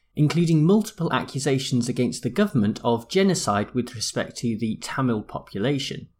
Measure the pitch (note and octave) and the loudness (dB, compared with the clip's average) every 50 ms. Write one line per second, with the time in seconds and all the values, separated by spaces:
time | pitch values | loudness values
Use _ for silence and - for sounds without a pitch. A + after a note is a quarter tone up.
0 | _ _ _ - D3+ D3 D3 E3+ F3 E3 E3 D3+ D3+ E3+ G3+ A3 G#3 - - - | _ _ _ 2 2 2 4 2 4 4 4 6 6 6 6 4 2 0 -4 -6
1 | E3 - - B2+ - - - C#3 C3+ D3 C3+ C3 - - C3 A#2+ A#2+ - A#2+ - | -4 -2 -2 -4 -4 -4 -6 -4 0 0 0 0 0 0 0 0 0 0 0 0
2 | B2 A#2 - - - B2 - - G#3 G3+ - B2+ G2+ G#2 A2 - - - A#3+ - | -2 -2 -2 -4 -6 -4 0 0 0 2 2 2 2 2 0 0 0 0 0 0
3 | - - - F#3+ G3 G3 E3+ - - - G2+ G2+ G#2 - - B2 A#2 - - A2 | -2 -2 0 2 2 2 2 0 0 0 0 0 0 -2 -2 -4 -4 -4 -6 -8
4 | - - - B2 F#2+ F#2 - - - A#2+ A2 G2+ A#2 A2 G#2 - - - - - | -8 -4 -4 -4 -4 -4 -6 -4 -4 -2 -2 -2 -2 -4 -4 -4 -8 -8 -4 0
5 | C3+ B2 A2+ G#2+ G#2+ - - - - - - G2 G#2 C3+ D3 C3 C3+ - - - | 0 0 0 0 -4 -6 -10 -12 -10 -10 -6 -4 -2 -2 -2 -2 -4 -6 -8 -10
6 | - - _ | -14 -16 _